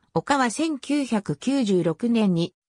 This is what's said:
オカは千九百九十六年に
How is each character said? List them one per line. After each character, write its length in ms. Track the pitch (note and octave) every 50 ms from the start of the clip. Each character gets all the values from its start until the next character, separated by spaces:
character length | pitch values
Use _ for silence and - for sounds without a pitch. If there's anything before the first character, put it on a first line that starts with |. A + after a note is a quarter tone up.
| _ _ -
オ 100 | E3 -
カ 160 | - C#4+ C#4
は 120 | B3 A#3
千 280 | - - D#4+ E4 D4+ B3
九 260 | - - C#4+ D4 C#4
百 320 | A#3 A#3 G#3 - - C#3+
九 280 | - - B3+ C#4 C#4 A#3+
十 200 | G3+ F#3+ F3+ E3
六 240 | E3+ D#3 - A#3+ A#3
年 260 | A#3 A3+ G#3+ F#3+ F3
に 180 | E3 E3+ E3+ - _ _